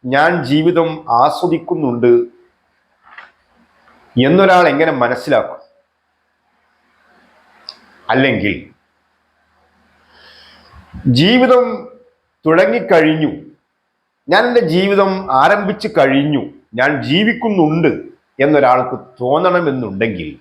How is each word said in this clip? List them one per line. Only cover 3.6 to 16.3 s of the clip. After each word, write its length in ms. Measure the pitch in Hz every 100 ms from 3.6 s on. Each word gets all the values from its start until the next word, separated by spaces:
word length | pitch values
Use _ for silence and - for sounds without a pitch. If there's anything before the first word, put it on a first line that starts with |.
| _ _ _ _ _ 120
എന്നൊരാൾ 480 | 131 180 190 185 170
എങ്ങനെ 240 | 139 160
മനസ്സിലാക്കും? 680 | 139 120 - - 123 - - _ _ _ _ _ _ _ _ _ _ _ _ _ _ _ _ _ _ _ _ - - _ _ -
അല്ലെങ്കിൽ 460 | 131 135 110 101 80 - _ _ _ _ _ _ _ _ _ _ _ _ _ _ _ - - - _ _ - _ - 139
ജീവിതം 560 | 120 175 247 240 247 240 208 - - _ _ _ _ 156
തുടങ്ങിക്കഴിഞ്ഞു, 840 | 165 196 233 - 175 156 156 151 - - _ _ _ _ _ _ _ -
ഞാൻ 160 | 185 240
എൻ്റെ 160 | 240 180
ജീവിതം 380 | 170 196 202 196 190 - 131
ആരംഭിച്ചു 460 | 156 202 196 - 220
കഴിഞ്ഞു, 560 | 170 139 135 147